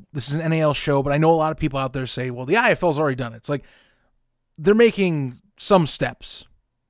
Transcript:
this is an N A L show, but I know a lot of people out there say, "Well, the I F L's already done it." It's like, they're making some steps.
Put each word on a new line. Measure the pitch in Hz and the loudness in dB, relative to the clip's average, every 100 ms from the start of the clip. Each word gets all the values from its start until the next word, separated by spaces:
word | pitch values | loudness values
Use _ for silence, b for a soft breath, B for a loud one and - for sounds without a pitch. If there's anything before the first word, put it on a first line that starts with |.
| - | -10
this | 139 131 | -8 -4
is | 151 | -4
an | |
N | 160 | 0
A | 160 | 2
L | 151 139 | 2 0
show, | - 139 | 0 0
but | 139 | 2
I | 147 | 2
know | 160 | 4
a | |
lot | 165 156 | 4 2
of | 156 | -2
people | 151 135 | -4 -4
out | 135 | -6
there | 135 127 | -6 -8
say, | - 127 | -6 -8
"Well, | 123 127 | -8 -2
the | 214 | 0
I | 240 | 2
F | - | 2
L's | 180 147 | 0 0
already | 151 127 | 0 -2
done | 120 | -6
it." | 113 | -10
It's | - | -8
like, | 147 - b b b b b _ _ _ - | -8 -8 b b b b b _ _ _ -4
they're | 156 214 | 2 4
making | 233 196 185 156 131 123 _ - | 4 4 0 0 -4 -8 _ -6
some | - 190 147 | 2 2 2
steps. | - 123 - - - - _ _ _ _ | -2 -4 -6 -16 -18 -20 _ _ _ _